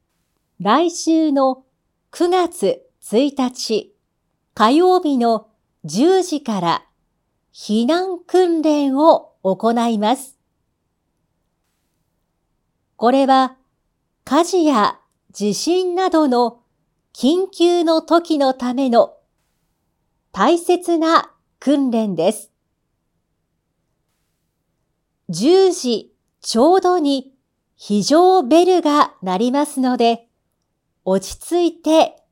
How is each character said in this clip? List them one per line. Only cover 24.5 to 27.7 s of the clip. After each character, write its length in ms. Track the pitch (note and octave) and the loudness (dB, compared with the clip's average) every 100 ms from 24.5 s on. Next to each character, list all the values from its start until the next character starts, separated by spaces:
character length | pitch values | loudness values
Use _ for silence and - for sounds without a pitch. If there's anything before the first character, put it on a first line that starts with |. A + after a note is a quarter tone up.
| _ _ _ _ _ _ _ - | _ _ _ _ _ _ _ -12
十 420 | E3 B3 F#4 F#4+ | -4 2 4 2
時 380 | E4+ B3 A3+ - _ _ _ | 0 -4 -6 -8 _ _ _
ち 140 | - A3+ | -6 0
ょ 200 | C#4+ F#4+ | 2 2
う 20 | |
ど 180 | F4+ F4+ | 2 0
に 360 | C#4+ C#4 C4+ _ _ _ _ | 0 -4 -6 _ _ _ _